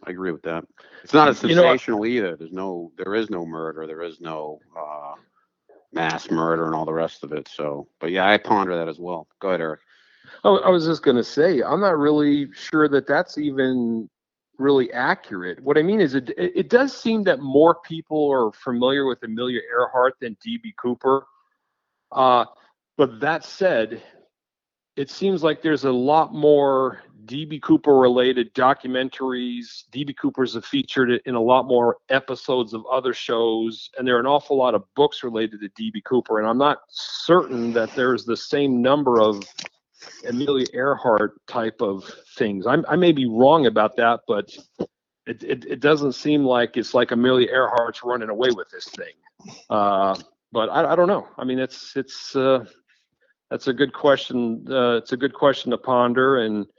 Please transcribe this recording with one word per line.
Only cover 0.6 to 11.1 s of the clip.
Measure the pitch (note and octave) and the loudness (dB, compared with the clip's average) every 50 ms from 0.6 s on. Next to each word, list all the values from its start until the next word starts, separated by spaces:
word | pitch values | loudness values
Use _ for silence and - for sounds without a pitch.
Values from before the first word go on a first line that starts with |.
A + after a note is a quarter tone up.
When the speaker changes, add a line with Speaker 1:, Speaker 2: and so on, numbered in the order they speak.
| - - _ _ - _ - - - | -10 -12 _ _ -20 _ -20 -20 -4
Speaker 1:
It's | - - | 2 4
not | D#3 D3+ C#3+ | 6 6 6
as | A#2 - | 4 2
Speaker 2:
You | - A#2+ D#3+ | 0 2 4
know | F3 F3 | 6 6
what? | E3+ | 6
Speaker 1:
sensational | D#3 B2+ - - A#2 G#2 G#2+ | 4 2 0 -2 -4 -2 -2
either. | A#2 B2 A#2+ G2+ F2+ - | -2 -2 -2 -2 -4 -4
There's | - E2 D#2+ | -8 -12 -14
no, | F2+ F#2+ F#2+ F#2+ F2+ E2+ E2+ E2 _ - | -10 -10 -8 -8 -8 -10 -12 -14 _ -12
there | F#2 F#2 G2+ | -8 -6 -4
is | A2+ A2+ G2+ | -4 -4 -4
no | G2+ F2+ E2+ E2 | -6 -8 -8 -8
murder. | D#2+ D#2+ D#2+ D#2+ D2+ D#2 D#2+ D#2 | -10 -10 -10 -10 -10 -10 -12 -12
There | D#2+ D#2+ E2+ | -12 -10 -12
is | E2+ D#2 - | -12 -12 -14
no, | E2 D#2+ D#2+ D#2 D#2 D2+ D2+ D2 _ _ - E2 | -14 -12 -10 -10 -10 -12 -14 -16 _ _ -16 -14
uh, | D#2 D2 D2+ D2 D2 C#2+ D2+ D2+ _ _ _ _ _ _ _ _ _ _ _ _ _ _ - | -14 -12 -12 -14 -14 -16 -18 -20 _ _ _ _ _ _ _ _ _ _ _ _ _ _ -8
mass | E2 E2 D#2+ D#2+ D#2 - - | -6 -4 -4 -4 -6 -6 -4
murder | E2 D#2+ E2 E2 E2 E2 E2 | -4 -2 0 0 0 -2 -2
and | D#2+ D#2+ | -4 -4
all | D#2 D#2+ | -4 -4
the | D#2 D#2 | -4 -4
rest | E2 E2 D#2+ - - - | -4 -4 -4 -6 -10 -14
of | C#2+ | -12
it. | D2+ D2 C2+ - | -10 -12 -12 -12
So, | - - D2+ D2 C#2+ C#2+ - - _ _ | -12 -10 -8 -8 -8 -10 -12 -16 _ _
but | - E2+ | -8 -4
yeah, | F2+ F#2 F#2 G2+ | -2 0 2 2
I | G#2 G#2 | 2 2
ponder | - - A2+ G2+ G2 F#2 F2 | 2 2 0 0 0 0 -2
that | E2+ E2 D#2+ | -4 -4 -6
as | D2+ C#2 | -8 -10
well. | E2+ F2+ F2 D#2+ D#2 _ _ - | -10 -10 -10 -10 -12 _ _ -10
Go | - F#2+ | -6 -4
ahead, | F#2 E2+ | -4 -4
Eric. | E2 D#2+ D#2 - _ _ _ _ _ _ _ _ _ - - - - | -4 -6 -8 -10 _ _ _ _ _ _ _ _ _ -20 -10 -2 2
Speaker 2:
Oh, | G#3+ G3 F3+ | 4 4 4
I | - F#3+ | 4 4
was | F3+ F3 D#3 | 2 4 2
just | E3 D#3+ - | 0 -2 0
gonna | - C#3+ | 2 2